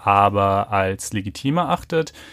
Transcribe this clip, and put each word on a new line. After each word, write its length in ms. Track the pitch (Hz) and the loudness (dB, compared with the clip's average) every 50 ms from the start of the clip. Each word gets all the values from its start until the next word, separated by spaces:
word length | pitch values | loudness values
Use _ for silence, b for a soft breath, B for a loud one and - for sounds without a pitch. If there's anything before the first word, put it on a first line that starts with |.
aber 680 | - 104 101 101 101 101 101 101 98 98 98 98 98 - | 0 2 4 6 4 4 4 2 2 2 2 0 0 0
als 400 | 104 98 98 95 95 98 - - | 0 0 0 0 -2 -6 -8 -8
legitim 460 | - 104 98 104 - - - 139 147 175 | -6 -6 -6 -6 -8 -6 -4 -2 -2 -2
erachtet. 540 | 175 139 170 - - - 170 160 156 - B B B B | -2 -2 -4 -4 -4 -4 -4 -4 -4 -4 B B B B